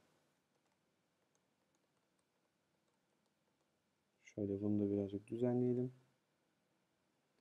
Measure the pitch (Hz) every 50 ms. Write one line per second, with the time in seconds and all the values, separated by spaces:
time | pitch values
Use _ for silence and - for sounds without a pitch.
0 | _ _ _ _ _ _ _ _ _ _ _ _ _ _ _ _ _ _ _ _
1 | _ _ _ _ _ _ _ _ _ _ _ _ _ _ _ _ _ _ _ _
2 | _ _ _ _ _ _ _ _ _ _ _ _ _ _ _ _ _ _ _ _
3 | _ _ _ _ _ _ _ _ _ _ _ _ _ _ _ _ _ _ _ _
4 | _ _ _ _ _ - - 107 104 98 98 98 104 104 104 104 104 101 101 101
5 | 101 98 101 101 - - 117 117 123 123 123 123 123 123 123 123 127 127 127 -
6 | - _ _ _ _ _ _ _ _ _ _ _ _ _ _ _ _ _ _ _
7 | _ _ _ _ _ _ _ _